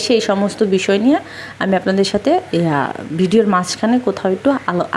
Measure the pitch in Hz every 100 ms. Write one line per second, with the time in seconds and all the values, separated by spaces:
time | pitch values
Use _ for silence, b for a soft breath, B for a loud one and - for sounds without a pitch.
0 | - 220 214 196 202 - 208 190 - 202
1 | 240 330 B B B B 190 185 190 190
2 | 196 202 269 359 - 170 165 143 131 -
3 | - 165 185 220 208 180 180 - 220 247
4 | 208 190 190 190 277 269 - 175 -